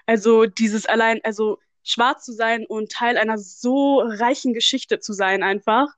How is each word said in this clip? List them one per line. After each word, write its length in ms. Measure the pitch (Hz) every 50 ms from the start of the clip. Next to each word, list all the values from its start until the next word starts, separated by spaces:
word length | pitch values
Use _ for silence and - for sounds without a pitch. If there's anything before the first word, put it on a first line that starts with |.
| -
Also 400 | - 226 220 190 226 226 226 226
dieses 400 | 220 - - 226 214 208 220 -
allein, 340 | - 220 226 233 226 226 220 -
also 360 | 220 208 208 220 214 202 - _ _ _ _ -
schwarz 400 | - - - 233 262 302 - -
zu 80 | -
sein 340 | 233 208 226 226 226 226 220
und 260 | - 220 220 220 214
Teil 260 | - - 240 233 240 214
einer 200 | 220 220 220 214
so 600 | 202 - - - - 247 262 277 277 277 277 262
reichen 540 | 262 233 214 202 233 269 285 - - 262 226
Geschichte 460 | 233 220 - - 254 - - 220 -
zu 120 | - -
sein 300 | 208 190 196 190 190 196
einfach. 460 | 185 190 196 208 - - 214 233 285 294 -